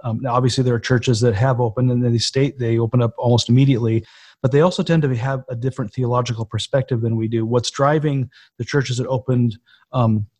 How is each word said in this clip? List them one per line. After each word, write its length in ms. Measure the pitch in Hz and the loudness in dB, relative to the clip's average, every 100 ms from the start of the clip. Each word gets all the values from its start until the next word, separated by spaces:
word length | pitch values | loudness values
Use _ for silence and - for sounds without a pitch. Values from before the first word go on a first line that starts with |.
Um, 160 | 123 113 | -8 -6
now, 140 | 131 120 | -2 0
obviously, 280 | 127 135 | 0 0
there 120 | 123 117 | 0 0
are 40 | |
churches 400 | - 127 127 110 | 0 0 2 2
that 120 | 120 | 2
have 260 | 104 131 123 | 2 0 0
opened, 300 | 120 113 127 | -2 0 0
and 160 | 123 123 | 0 0
they 140 | 117 | 0
state 400 | - 131 139 135 | -2 0 -2 -2
they 180 | 117 117 | -2 0
open 240 | 117 127 | 0 0
up 140 | 117 - | 0 0
almost 320 | 120 117 - | 2 2 4
immediately, 560 | 123 139 117 117 113 - - - _ | 4 4 2 0 -2 -4 -16 -20 _
but 80 | 127 | 0
they 100 | 143 | 4
also 220 | 180 180 | 4 2
tend 180 | 165 165 | 0 2
to 140 | 147 120 | 2 -2
have 280 | 131 135 - | -4 -6 -6
a 60 | 120 | -6
different 360 | 127 - 110 | -6 -6 -8
theological 540 | - 120 123 120 113 110 | -4 0 0 -2 -4 -6
perspective 560 | 107 - 139 - 123 | -6 -2 -2 0 -2
than 140 | 113 113 | 0 -2
we 120 | 110 | -2
do. 200 | 117 113 | -2 0
What's 240 | 123 120 | -2 -2
driving 580 | - 139 156 151 139 123 - _ - | 0 0 2 0 -2 -4 -10 _ -12
the 60 | 117 | -2
churches 320 | 147 131 123 | -2 -2 -4
that 100 | 123 | -2
opened, 500 | 131 - 123 120 98 _ _ _ | -4 0 0 0 -2 _ _ _
um, 360 | 135 117 107 104 _ | 0 2 0 -4 _